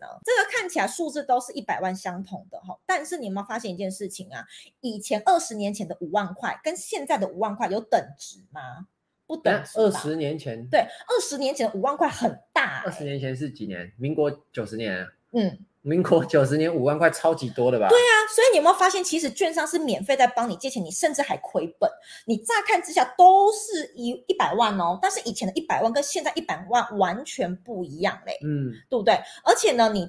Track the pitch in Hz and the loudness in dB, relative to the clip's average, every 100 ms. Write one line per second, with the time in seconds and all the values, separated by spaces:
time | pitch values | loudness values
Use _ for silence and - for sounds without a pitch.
0 | - - 427 480 403 494 370 - - - | -18 -12 0 0 2 -2 -4 -2 -4 -4
1 | 320 294 269 247 - - 208 165 185 190 | -6 -6 0 0 -2 -10 -6 -4 -4 -6
2 | 190 180 190 196 190 - 185 190 - 349 | -8 -10 -10 -14 -16 -18 -16 -16 -4 -4
3 | 302 349 220 190 202 226 226 175 190 190 | -4 -8 -6 -8 -6 -8 -8 -8 -8 -8
4 | 196 - 180 127 - - - _ 247 214 | -10 -12 -14 -14 -16 -20 -20 _ -10 -8
5 | - 208 339 349 - 220 202 202 170 - | -4 -2 2 2 0 -4 -4 -4 -8 -8
6 | 165 202 190 190 202 - 311 359 - 415 | -4 -2 -2 -6 -8 -6 -6 -6 -8 -8
7 | 277 285 185 170 214 202 202 202 226 220 | -2 -2 -2 -2 -4 -2 -2 -4 2 0
8 | 139 143 - - _ 151 131 135 190 _ | 0 -10 -20 -20 _ -16 -14 -14 -18 _
9 | _ _ _ 320 - 196 139 - 214 185 | _ _ _ -2 0 0 -2 2 2 2
10 | 147 160 143 156 139 113 120 285 - - | -4 -2 -2 -4 -6 -10 0 2 2 -6
11 | - 494 - 277 269 285 220 202 254 285 | -2 -2 0 -4 -4 -2 -2 0 -2 0
12 | 302 - 240 - _ - 254 135 185 - | 0 0 -4 -4 _ -2 -2 -4 -8 -8
13 | 143 139 131 127 143 - 101 90 87 107 | -8 -6 -6 -6 -8 -8 -10 -10 -12 -8
14 | 135 156 147 143 _ - 107 110 113 92 | -4 0 0 -2 _ -10 -8 -6 -4 -6
15 | 92 _ _ 240 196 - - _ 139 170 | -8 _ _ -2 -2 -4 -16 _ -2 0
16 | 180 170 131 156 131 147 160 170 127 147 | 4 2 4 2 4 2 0 0 0 4
17 | 165 160 165 160 127 104 123 123 101 480 | 2 4 0 0 -4 0 2 4 6 6
18 | 494 440 427 427 508 381 311 381 370 392 | 8 6 4 4 6 6 6 6 4 2
19 | 359 320 294 226 349 320 311 339 302 160 | -2 -2 -2 -2 -2 0 -2 -2 -2 -4
20 | 196 269 240 240 240 196 262 247 165 185 | 0 4 4 2 -2 -4 -6 -6 -6 -2
21 | 320 285 277 147 - 175 165 - - - | -2 0 -2 -4 -4 -4 -4 -2 -2 -2
22 | - - - 214 - 453 415 392 349 311 | -14 -16 -4 -4 0 -2 2 0 2 0
23 | 262 - 359 381 403 427 - 359 233 - | 0 8 10 10 6 2 -4 -6 -6 -6
24 | 240 - - 381 - 190 226 196 170 190 | -6 -6 -2 0 2 2 2 2 -2 0
25 | 381 - 233 202 190 320 - - 220 254 | -2 -2 -6 -6 -6 -6 -2 0 0 0
26 | 285 370 285 330 320 160 185 240 - 208 | -2 -2 -4 -4 -6 -8 0 0 0 0
27 | 180 196 302 - 180 185 - 208 170 147 | 0 0 -8 -4 -4 -4 -8 -10 -8 -2
28 | 185 135 - - 151 147 131 110 _ 247 | -2 -2 -10 -8 -4 -2 -4 -8 _ 0
29 | 202 185 - - - - 415 240 226 202 | 2 2 0 -4 2 4 4 4 2 2